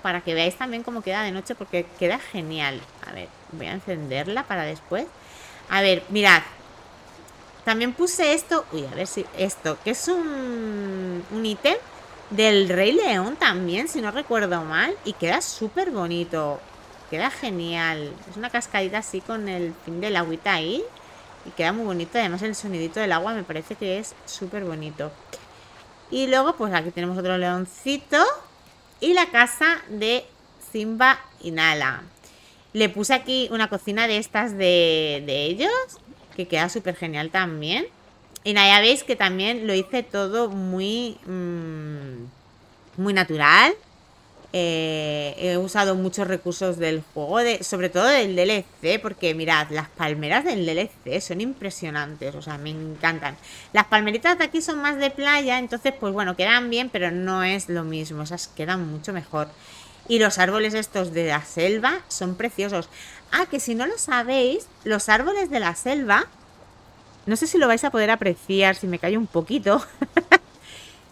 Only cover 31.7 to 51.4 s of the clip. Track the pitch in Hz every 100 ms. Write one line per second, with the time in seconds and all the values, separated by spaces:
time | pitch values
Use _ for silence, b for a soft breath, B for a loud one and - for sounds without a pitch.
31.7 | 151 135 127 170 - B B B B B
32.7 | 214 214 208 208 254 254 262 247 226 214
33.7 | 196 - 208 233 214 220 214 220 196 185
34.7 | 175 165 160 156 143 143 139 151 190 349
35.7 | 494 508 - - - - - 180 156 175
36.7 | 226 185 170 165 151 160 190 180 156 151
37.7 | 214 440 - - _ _ - 202 208 196
38.7 | 202 220 269 - 240 196 185 202 240 220
39.7 | 190 190 254 233 202 196 226 233 196 185
40.7 | 185 196 226 240 220 185 185 175 170 160
41.7 | 156 151 147 139 123 123 - _ _ _
42.7 | _ - - 202 196 175 156 147 180 277
43.7 | 427 - _ _ _ _ - - 185 170
44.7 | 160 160 156 151 147 143 - 180 175 185
45.7 | 208 196 185 185 202 185 185 180 175 190
46.7 | 170 160 160 156 151 147 208 240 220 185
47.7 | 190 180 180 233 285 202 180 185 214 -
48.7 | - 160 214 220 - 170 160 160 156 151
49.7 | 151 151 - 156 151 151 214 320 220 165
50.7 | 160 214 - - 165 - 175